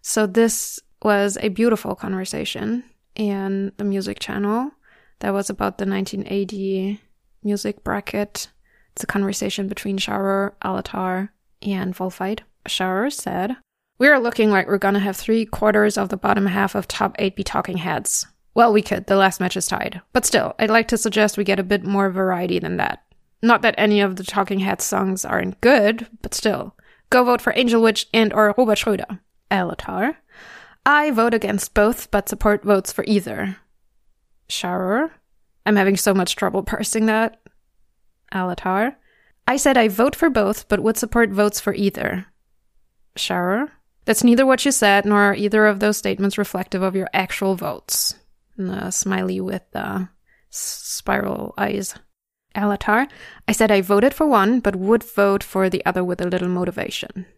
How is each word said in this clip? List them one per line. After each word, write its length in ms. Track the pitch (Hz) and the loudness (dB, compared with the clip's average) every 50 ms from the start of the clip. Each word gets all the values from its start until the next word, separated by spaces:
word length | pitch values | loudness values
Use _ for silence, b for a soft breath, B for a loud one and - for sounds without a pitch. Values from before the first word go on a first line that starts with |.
| _ - | _ -4
So 200 | - 220 214 202 | 0 0 0 2
this 520 | 185 226 226 226 - - - - - - _ _ _ _ | 4 4 4 4 2 -2 -6 -8 -12 -14 _ _ _ _
was 340 | - 214 208 202 202 202 196 - | 2 2 2 4 2 0 -2 -2
a 80 | - 214 | -4 -4
beautiful 460 | 185 196 226 240 226 208 - 208 - | 0 2 2 2 2 0 -2 -6 -8
conversation 880 | - - - 190 185 185 - - - - - - - 196 208 226 247 247 _ _ _ _ _ _ | -6 -6 -6 -6 -6 -6 -6 -8 -8 -8 -8 -8 -6 -6 -4 -6 -6 -8 _ _ _ _ _ _
in 560 | - 220 208 202 196 196 196 196 196 196 196 _ _ | -4 -4 -2 -2 -2 -4 -4 -4 -4 -4 -6 _ _
the 60 | 202 | -4
music 360 | 202 196 196 190 202 - - | -4 -2 -2 -4 -6 -8 -8
channel. 500 | - - - 196 202 202 214 233 254 294 - _ b b b b b b b b | -8 -8 -6 -4 -2 -2 -2 -2 -4 -6 -10 _ b b b b b b b b
That 140 | - 202 196 | -4 -2 -2
was 160 | 196 202 - | -2 -2 -4
about 300 | 202 - 208 196 190 - | -4 -2 -4 -4 -2 -4
the 60 | 202 190 | -4 -2
nineteen 380 | 196 196 190 - - 196 196 - | -2 -2 -4 -4 -6 -8 -8 -4
eighty 760 | 190 202 202 185 214 196 190 190 190 190 190 196 208 208 _ _ _ _ _ _ _ _ _ | -4 -4 -4 -4 -6 -6 -4 -4 -2 -2 -2 -4 -6 -8 _ _ _ _ _ _ _ _ _
music 400 | 208 208 202 - 208 202 - _ | -4 -4 -2 -4 -6 -8 -6 _
bracket. 640 | 208 202 202 - - - 202 208 202 - - - - _ _ _ _ _ _ _ _ _ | -4 -4 -4 -4 -6 -4 -4 -6 -6 -6 -14 -14 -14 _ _ _ _ _ _ _ _ _
It's 100 | - - | -12 -8
a 40 | - | -4
conversation 600 | - 196 196 196 202 - 202 202 - - 196 196 | -2 -2 -2 -2 -2 -4 -4 -6 -4 -4 -6 -6
between 300 | 202 - - 208 196 196 | -6 -8 -6 -6 -4 -4
Sharer, 580 | 196 - 208 202 196 196 196 196 196 202 - _ - | -4 -4 -4 -2 0 0 0 0 0 -2 -6 _ -8
Alatar, 680 | 196 190 190 185 - - - 185 185 185 185 196 208 _ _ _ _ _ _ - | -6 -6 -6 -6 -6 -8 -6 -4 -4 -4 -4 -6 -8 _ _ _ _ _ _ -6
and 320 | 202 196 190 190 190 185 | -6 -4 -4 -4 -6 -6
Volfight. 460 | - 185 185 180 - 185 190 214 - - _ _ _ _ - | -6 -8 -8 -6 -6 -6 -6 -6 -8 -10 _ _ _ _ -8
Sharer 420 | - - - 185 185 190 220 285 | -4 -4 -2 -2 0 0 -2 -2
said, 460 | 285 - - - - 180 185 214 254 - _ _ _ _ _ _ _ _ | -4 -6 -8 -6 -4 -4 -4 -4 -6 -8 _ _ _ _ _ _ _ _
"We 100 | 247 285 | 6 6
are 100 | 302 269 | 6 6
looking 320 | 233 233 233 - 220 214 | 4 0 2 2 4 4
like 160 | 208 190 180 - | 4 2 2 2
we're 100 | 202 196 | 0 0
gonna 220 | 208 196 196 202 | 2 2 2 2
have 180 | 196 202 190 - | 0 -2 -4 -6
three 260 | - - 220 226 226 | -2 0 0 0 0
quarters 540 | 208 - - - 214 208 208 208 214 196 208 | -2 -4 0 2 2 4 4 4 2 2 0
of 120 | 196 185 | -4 -4
the 80 | - 190 | -4 -4
bottom 280 | - 202 202 202 196 | 0 0 2 2 2
half 300 | 202 180 196 202 - - | 0 0 0 -2 0 -2
of 120 | 208 185 - | -4 -6 -6
top 280 | - - 208 196 - - | -4 -2 -2 -2 0 -2
eight 180 | - 190 190 | -4 -4 -2
be 80 | - 196 | -4 -8
talking 340 | - - - - - 185 185 | -4 -4 -4 -4 -2 -6 -6
heads. 500 | 160 175 160 - - - - - - - _ _ _ _ _ | -4 -4 -4 -4 -4 -4 -4 -4 -6 -6 _ _ _ _ _
Well, 180 | 226 233 240 | 4 4 6
we 120 | 214 214 196 | 6 4 2
could. 240 | - 202 - - - | 2 -4 -4 0 2
The 80 | 196 | 2
last 240 | 196 190 190 180 - | 2 2 2 0 -2
match 180 | 185 180 - 190 | -4 -4 -4 -4
is 80 | 180 | -4
tied. 360 | - - - - - - 180 - _ _ | -4 -4 -4 -6 -6 -8 -12 -18 _ _
But 140 | 254 - - | -2 0 2
still, 260 | - - 131 - - - | 0 0 0 0 -2 -2
I'd 100 | 226 208 | 0 2
like 200 | 220 226 226 226 | 2 2 2 2
to 100 | 240 214 | -2 -2
suggest 360 | - 214 190 214 214 208 - | -2 -2 2 2 2 2 0
we 80 | - 208 | -2 -2
get 160 | 190 196 190 | 0 0 -2
a 40 | 190 | 0
bit 200 | 185 208 202 180 | 0 -2 -2 0
more 280 | - 202 196 196 196 | -2 0 0 0 0
variety 480 | 180 190 190 185 185 175 180 175 180 175 | 0 0 0 0 0 -2 -2 -2 -2 -2
than 180 | 175 170 180 175 | -2 -4 -4 -2
that. 240 | - - - - _ _ _ _ _ _ _ _ | -2 -4 -4 -8 _ _ _ _ _ _ _ _
Not 220 | - 226 240 208 - | 2 4 4 4 4
that 100 | 226 - | 0 2
any 260 | - - 214 208 208 | 2 2 4 4 4
of 160 | 202 196 185 185 | 2 2 0 -4
the 60 | 185 | -8
talking 360 | - - 208 190 185 202 190 | -4 -2 -2 0 0 0 -2
heads 260 | 190 196 196 - - | -2 -2 -2 -4 -4
songs 400 | - 202 190 190 190 190 190 - | -2 -2 0 0 0 -2 -4 -4
aren't 360 | - - - 185 185 190 _ | -4 -4 -4 -4 -4 -6 _
good, 460 | - 233 277 254 208 208 220 226 233 - - - | 4 4 6 6 4 2 0 -2 -6 -14 -16 -12
but 140 | - 202 - | -10 -8 -8
still. 400 | - - 220 202 - - - - b b b b b b b | -2 -2 -2 -2 -2 -6 -10 -14 b b b b b b b
Go 140 | - 247 247 | 4 4 6
vote 180 | 240 247 240 | 6 2 2
for 120 | - 254 - | 2 0 0
Angel 260 | - 254 240 233 226 | 2 2 4 4 4
Witch 240 | 226 226 214 - - _ - | 4 4 4 2 -4 _ 2
and 180 | 226 220 214 | 2 2 4
or 220 | - 214 214 208 202 | 4 4 4 4 4
Robert 220 | 240 254 226 214 - | 2 4 4 2 2
Schröder." 420 | - 233 208 190 - - 208 185 _ _ _ _ _ _ | 2 -2 -2 -2 -4 -8 -12 -14 _ _ _ _ _ _
Alatar, 640 | 202 196 180 170 - - - - 185 185 202 269 330 _ _ B B B B B B B B B B B _ 269 | -2 0 0 -2 -6 -8 -8 -8 -4 -2 -2 -2 -4 _ _ B B B B B B B B B B B _ 4
"I 240 | 285 294 294 302 | 4 4 4 2
vote 240 | 269 220 226 240 233 | 2 2 2 2 2
against 400 | 226 214 196 202 196 - - _ | 0 0 0 -2 -2 -4 0 _
both, 340 | - 208 214 247 - - - | 4 4 4 2 0 -6 -2
but 180 | - 202 - - | -2 -2 -2 -2
support 360 | - - - 220 208 202 - | -8 0 2 2 2 2 4
votes 280 | 196 208 190 190 - | 2 2 2 2 -2
for 140 | - - - - | -6 -6 0 2
either." 500 | 214 202 180 226 107 104 196 190 190 - _ _ _ _ _ _ _ _ _ _ _ _ _ _ _ _ _ _ | 2 0 0 -2 -6 -6 -6 -6 -6 -10 _ _ _ _ _ _ _ _ _ _ _ _ _ _ _ _ _ _
Sharer, 600 | - - - 180 180 180 185 185 202 240 302 330 - _ _ _ _ _ _ _ _ _ _ 220 | -10 -6 -4 -4 -2 -2 -2 0 0 0 -2 -2 -6 _ _ _ _ _ _ _ _ _ _ 2
I'm 80 | 208 | 4
having 220 | 208 190 196 202 190 | 4 4 4 2 2
so 180 | - 214 196 | 2 2 2
much 200 | 190 180 180 - | 2 2 0 -2
trouble 280 | - - 185 - 196 196 | -2 -2 -2 -2 -2 -4
parsing 420 | - - - 220 - - 233 214 | -4 -4 -4 -4 -4 -2 0 0
that. 340 | 220 214 220 226 220 - _ _ - _ _ _ _ _ _ _ _ _ _ _ _ _ _ _ _ - | 2 2 2 0 -2 -4 _ _ -20 _ _ _ _ _ _ _ _ _ _ _ _ _ _ _ _ -6
Alatar, 640 | 190 185 185 180 - - 190 185 196 220 254 285 _ _ _ _ _ _ _ _ _ _ - | -4 -4 -4 -4 -4 -4 -2 0 0 0 -2 -4 _ _ _ _ _ _ _ _ _ _ -2
"I 100 | 254 277 | 0 2
said 200 | - 294 262 254 | 4 4 4 6
I 100 | 226 220 | 4 2
vote 280 | 196 196 233 285 - | 4 2 2 2 2
for 160 | - - 330 | 2 2 2
both, 360 | 262 233 208 196 214 - - _ | 4 2 2 0 0 -4 -2 _
but 120 | 208 196 | 0 2
would 180 | - 220 226 - | 2 0 0 0
support 320 | - 214 - 240 233 208 | -4 0 2 2 2 2
votes 300 | 196 196 208 208 202 - | 4 2 2 2 2 -2
for 160 | - 208 - | -4 -4 -2
either." 500 | - 202 196 196 - - - - 180 185 _ _ _ _ _ _ _ _ _ _ _ _ _ _ _ _ _ _ | 0 0 0 0 -2 -4 -4 -4 -6 -8 _ _ _ _ _ _ _ _ _ _ _ _ _ _ _ _ _ _
Sharer, 560 | - - - 185 180 175 180 190 226 277 302 _ _ _ _ _ _ _ | -8 -6 -4 -2 -2 0 0 -2 -2 -4 -6 _ _ _ _ _ _ _
"That's 180 | - 214 - - | -2 0 4 6
neither 240 | 240 233 240 269 262 | 6 6 6 6 4
what 180 | 262 254 - | 4 4 2
you 60 | 285 | 0
said, 340 | 262 - 233 202 196 202 202 | 2 4 4 4 4 4 4
nor 160 | 202 208 202 | 4 4 4
are 140 | 202 202 202 | 4 4 2
either 320 | - 208 208 202 214 214 214 | 2 0 2 4 4 4 4
of 120 | 208 196 | 4 2
those 180 | 208 208 214 - | 0 0 0 0
statements 420 | - 202 190 190 196 202 196 - | -2 -4 -2 0 -2 -2 0 -2
reflective 420 | 208 - - 180 185 - - 190 | -4 -4 -4 -6 -6 -4 -4 -2
of 140 | 185 190 185 | -2 -2 -2
your 120 | 196 185 - - | -2 -4 -2 -2
actual 400 | 190 190 180 - - 202 190 190 | -2 -2 -2 -4 -2 -2 -2 -2
votes." 600 | 180 - - - - _ - - - - - - _ _ _ _ _ _ _ _ - | -2 -4 -8 -8 -8 _ -6 -4 -2 -2 -4 -6 _ _ _ _ _ _ _ _ -8
And 140 | 190 185 | -6 -6
a 200 | 185 196 202 185 | -6 -6 -6 -6
smiley 480 | 180 - - 196 190 185 185 185 185 190 | -4 -4 -2 -2 -2 -2 -2 -2 -4 -4
with, 240 | 190 185 190 185 _ _ _ | -4 -6 -6 -8 _ _ _
uh, 300 | - - - - 190 185 180 _ _ _ _ _ _ _ _ | -8 -8 -6 -6 -6 -8 -8 _ _ _ _ _ _ _ _
s-, 60 | - - | -12 -10
spiral 960 | - - - - - - - - - - - - - - - - - - - | -10 -8 -10 -10 -10 -10 -10 -8 -4 -2 -2 0 0 -2 -4 -6 -8 -10 -6
eyes. 380 | - 202 - - 202 190 - - - _ _ _ _ _ _ _ _ _ _ _ | -4 -4 -4 -4 -6 -6 -8 -12 -14 _ _ _ _ _ _ _ _ _ _ _
Alatar, 520 | - 202 208 202 202 - - 214 226 269 285 B B B B B B B - | -2 -2 -2 -2 -2 -2 0 0 0 0 -2 B B B B B B B -4
"I 40 | |
said 180 | 214 - 226 214 | 0 2 4 4
I 100 | 214 196 | 4 4
voted 340 | 185 185 208 202 220 277 269 | 4 4 4 4 4 4 2
for 100 | - 320 | 2 2
one, 340 | 302 277 214 190 208 247 254 | 4 4 4 4 4 2 2
but 160 | 226 202 190 | 2 0 -2
would 280 | 185 185 196 226 233 - | 0 2 2 2 2 2
vote 400 | - - - 202 202 196 202 - | -2 0 2 2 4 2 0 -2
for 260 | - - 190 190 190 | -4 -2 0 0 0
the 160 | 180 185 - | 0 0 -2
other 180 | - 175 185 180 | -2 -2 0 -2
with 160 | 180 175 - | -2 -2 -4
a 80 | 175 180 | -2 -2
little 220 | 180 185 180 180 | -2 -2 -2 -2
motivation." 800 | 180 180 180 180 175 - - - - - - - - - 185 _ _ | -2 -2 -2 -4 -4 -6 -6 -6 -6 -10 -10 -10 -12 -14 -14 _ _